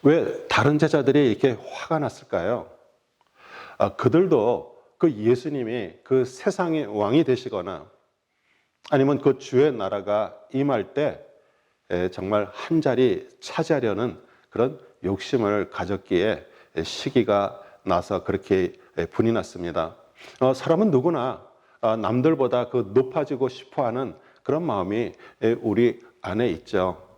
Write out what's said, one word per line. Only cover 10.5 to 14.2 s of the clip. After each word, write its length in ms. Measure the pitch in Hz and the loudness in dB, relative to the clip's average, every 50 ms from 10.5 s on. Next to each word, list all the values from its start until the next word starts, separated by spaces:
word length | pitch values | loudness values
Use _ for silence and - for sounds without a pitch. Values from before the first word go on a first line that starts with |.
임할 440 | - 131 139 143 135 110 95 - - | -4 -2 0 0 0 -2 -2 -4 -4
때, 280 | 139 151 139 - - - - _ _ _ _ _ _ _ _ _ _ _ _ | -2 -2 -2 -4 -8 -18 -20 _ _ _ _ _ _ _ _ _ _ _ _
에, 180 | 92 87 87 92 | -2 -2 -2 -2
정말 380 | - - 95 95 107 104 101 95 | -4 -6 -4 0 0 0 0 -2
한 300 | - - - - 165 160 | -8 -14 -6 0 0 2
자리 480 | 151 143 123 120 127 123 92 78 - - _ _ | 2 2 2 4 4 2 2 0 -6 -12 _ _
차지하려는 760 | - - - - 160 - 165 139 123 110 98 98 120 120 87 - | -16 -8 -6 -6 -2 0 0 0 0 -2 -2 -2 -4 -4 -6 -10